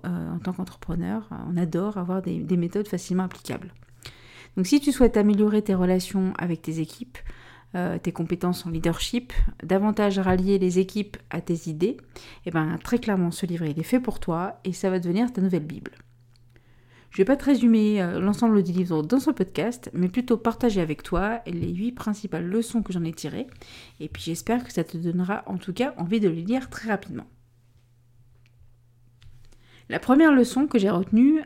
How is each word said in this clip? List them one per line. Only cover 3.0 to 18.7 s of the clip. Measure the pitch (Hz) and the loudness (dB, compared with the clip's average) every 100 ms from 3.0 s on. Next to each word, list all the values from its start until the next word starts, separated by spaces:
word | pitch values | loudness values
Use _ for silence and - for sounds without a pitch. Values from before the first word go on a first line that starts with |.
| - 180 | -2 -2
applicables. | 185 - - 123 - - - - - - - - - - | -2 -8 -10 -10 -12 -20 -20 -20 -20 -20 -20 -20 -8 -4
Donc | 185 | 2
si | 285 | 2
tu | 285 | 4
souhaites | 262 233 226 | 6 6 6
améliorer | 208 202 208 214 | 4 4 4 2
tes | 208 | 2
relations | 185 180 185 180 196 190 - | 2 4 2 0 -2 -2 -2
avec | 175 160 | -4 -4
tes | - 160 | -4 -4
équipes, | 156 - 247 - - - - - - 180 | -6 -8 -16 -14 -14 -16 -18 -20 -10 -4
euh, | 180 170 | -4 -4
tes | 175 | -4
compétences | - 170 175 180 180 170 | -4 -4 -2 -2 -2 -4
en | |
leadership, | 160 165 165 - 240 247 - - - | -2 0 0 -2 -4 -2 2 2 0
davantage | 160 190 208 214 208 190 | 0 2 2 2 2 2
rallier | 185 185 190 196 | 2 2 2 2
les | 185 180 | 2 2
équipes | 185 208 202 - - | 0 -2 -6 -10 -12
à | 170 | -8
tes | - 165 165 | -4 -4 -4
idées, | 156 196 277 - - - - 180 | -2 -2 -2 -12 -20 -20 -14 -4
eh | |
ben, | 165 156 170 | -2 0 -4
très | - 240 | -2 -2
clairement, | 220 190 170 | 0 0 0
ce | - 180 | -2 -4
livre, | 170 156 | -2 -4
il | 151 | -4
est | |
fait | 160 247 | 0 0
pour | 247 - | 0 -4
toi | - 165 190 - | -4 -4 -4 -6
et | 190 | -8
ça | 180 190 | -2 0
va | 185 | 0
devenir | 175 185 247 | 0 0 0
ta | 226 | 0
nouvelle | 190 175 151 | 0 0 -2
Bible. | - - - - _ _ _ _ - _ _ _ - _ | -10 -14 -18 -20 _ _ _ _ -20 _ _ _ -20 _
Je | - | 2
vais | 190 | 2
pas | 277 | 2
te | 277 | 2
résumer, | 254 233 226 214 208 | 4 6 6 4 2
euh, | 175 185 | 0 0
l'ensemble | 190 208 233 208 | 0 2 4 4
du | 180 | 4